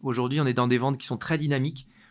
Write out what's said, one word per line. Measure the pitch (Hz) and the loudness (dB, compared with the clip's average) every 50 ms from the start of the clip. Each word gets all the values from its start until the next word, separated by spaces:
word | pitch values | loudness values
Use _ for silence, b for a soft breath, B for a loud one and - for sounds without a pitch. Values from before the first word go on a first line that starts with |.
| - | -4
Aujourd'hui, | 135 120 123 123 127 139 156 | -4 0 0 0 0 0 0
on | 147 | 2
est | 127 123 | 2 2
dans | 127 123 123 | 2 4 4
des | 123 120 | 4 4
ventes | 123 139 139 131 | 2 0 -2 -2
qui | - | -4
sont | - 127 | -6 -6
très | 104 - - 160 | -6 -2 -2 -2
dynamiques, | 151 151 147 143 135 131 156 - - - b b b b b | 0 0 0 0 0 0 -2 -4 -8 -16 b b b b b